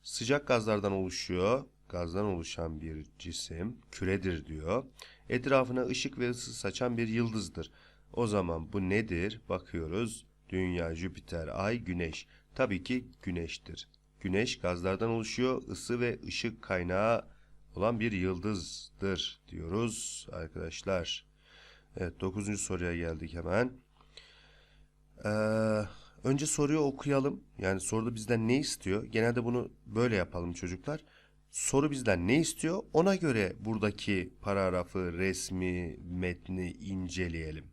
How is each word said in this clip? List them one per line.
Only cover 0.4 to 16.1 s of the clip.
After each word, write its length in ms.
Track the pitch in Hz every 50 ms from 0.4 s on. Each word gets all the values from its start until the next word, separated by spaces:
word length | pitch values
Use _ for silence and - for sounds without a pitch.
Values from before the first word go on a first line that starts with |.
| 143
gazlardan 460 | - 131 117 107 110 107 104 98 101
oluşuyor. 720 | 98 98 95 92 87 - - - 92 90 92 104 120 135 135 - _ _ _ -
Gazdan 360 | - 90 87 85 82 95 104
oluşan 560 | 104 95 85 80 - - - 85 82 80 78
bir 260 | 76 80 78 78 73 - - -
cisim. 580 | - 87 82 - - - 82 82 90 113 127 - - -
Küredir 540 | - - 95 90 95 98 90 95 87 78 73
diyor. 380 | 76 78 76 76 82 101 127 135 - - - - - - - - -
Etrafına 580 | 120 123 123 139 135 131 131 123 123 127 127
ışık 320 | - 131 - - 139 131 -
ve 120 | 123 120
ısı 240 | 123 120 - 123 113
saçan 420 | - - 101 95 - 123 123 120
bir 120 | 113 117 113
yıldızdır. 640 | 110 117 120 117 110 110 95 85 - 85 80 - - - - - - - - -
O 140 | - - 120
zaman 460 | 107 104 101 92 85 82 80 80 78
bu 160 | - 101 95 90
nedir? 520 | 98 110 110 110 90 85 90 104 - - - -
Bakıyoruz. 760 | 92 90 - - - 85 80 78 85 101 120 110 113 - - - _ _ _ -
Dünya, 460 | - 92 92 90 87 87 82 82 82
Jüpiter, 680 | 82 90 92 87 - - - - 85 80 73 - - 95
ay, 140 | 104 117 120
güneş. 480 | 98 87 90 87 87 80 78 - - _ - - _ _ -
Tabii 280 | - 131 117 101 90
ki 260 | - - 123 127 123 - - _
güneştir. 680 | - - 87 87 82 80 - - - - - - - _ _ _ _ _ _ _
Güneş 380 | - 95 90 98 120 127 - -
gazlardan 520 | - 87 90 87 87 95 98 95 113 113
oluşuyor. 580 | 113 113 110 110 - - 123 127 131 - - -
Isı 320 | 98 - - - 120 120
ve 180 | 123 120